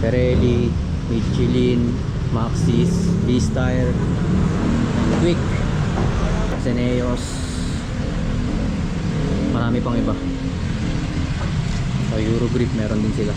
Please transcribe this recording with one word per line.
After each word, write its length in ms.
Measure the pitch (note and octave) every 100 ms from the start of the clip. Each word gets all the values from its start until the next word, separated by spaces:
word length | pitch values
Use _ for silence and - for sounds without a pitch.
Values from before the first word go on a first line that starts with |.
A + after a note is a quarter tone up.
Pirelli, 640 | A2+ B2 B2+ B2+ B2 A#2+ A#2+ - - - -
Michelin, 880 | A#2 - B2+ B2 B2 B2 A#2+ A#2+ B2 - - - A2+
Maxxis, 560 | A#2 - - - E3+ - - -
Beast 320 | B2 B2+ - C#3
Tire, 320 | D#3+ D3 - - - - E3+ F#3+ - F3+ - - D#3 - G3 G#3
Quick, 160 | E3+ D#3 - - - - - - - - - - - -
Ceneos. 640 | B2+ A#2+ B2 B2 B2 B2 - - - - - - - - - - - - - - - - - - - - - G2+ - B2
Marami 240 | A#2 A#2+
pang 160 | A#2+ A#2
iba. 160 | G#2+ G#2+ F2+ F2+ - - - - G#2+ - - - - - - - - - - - -
So, 80 | A2
Eurogrip, 480 | A2 A2+ A#2 A#2+ B2 A2
meron 240 | G#2+ A2
din 160 | G#2+ A2+
sila. 160 | G2+